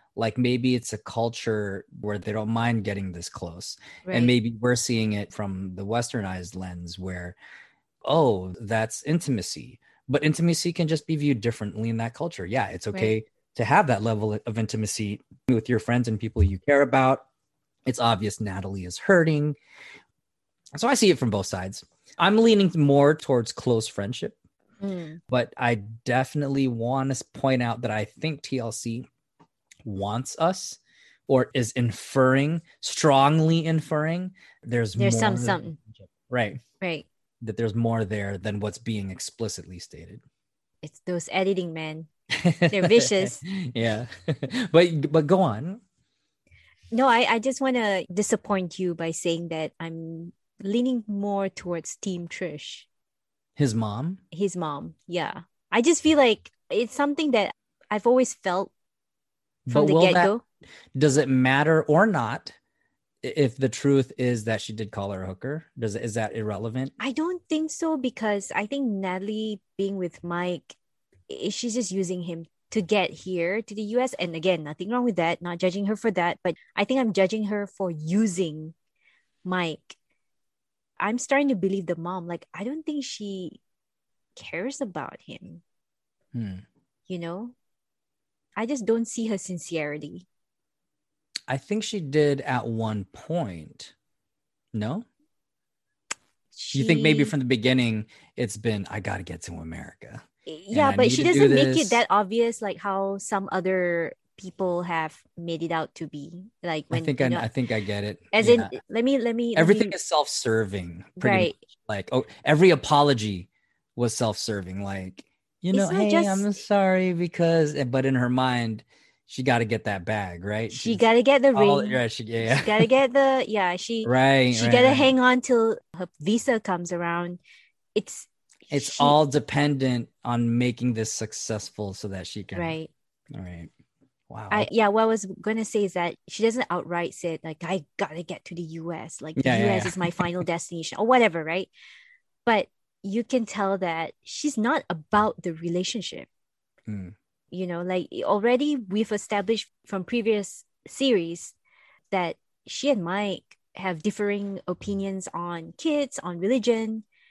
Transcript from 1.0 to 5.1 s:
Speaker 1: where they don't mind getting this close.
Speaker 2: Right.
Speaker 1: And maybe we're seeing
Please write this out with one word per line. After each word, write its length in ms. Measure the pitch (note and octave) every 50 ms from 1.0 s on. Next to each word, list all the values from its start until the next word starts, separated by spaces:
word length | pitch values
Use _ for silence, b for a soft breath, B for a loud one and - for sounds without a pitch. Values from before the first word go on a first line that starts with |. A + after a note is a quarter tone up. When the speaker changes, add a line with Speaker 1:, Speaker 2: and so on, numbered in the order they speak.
| - - - A2+ A#2 A#2 A#2 - - A2+ G#2+ G#2 G#2 G2 G2 F#2+ - _ - -
Speaker 1:
where 180 | G#2 G#2 G#2 G2
they 140 | - G#2+
don't 160 | G#2 A2 G#2+ A2
mind 340 | A2+ A2+ A#2 A#2+ A#2 A2
getting 300 | G2 G#2 G2 G2+ G2 F#2
this 160 | E2+ F2 - -
close. 480 | - - F2+ E2+ E2 F2+ - - - - B B B B B
Speaker 2:
Right. 120 | F#3 D3+
Speaker 1:
And 100 | A#2+ A#2+
maybe 300 | B2 B2 A#2+ G#2+ A#2+ A2+ G#2
we're 160 | A#2+ B2 B2
seeing 380 | A#2 - - A#2 A2+ A2 G#2+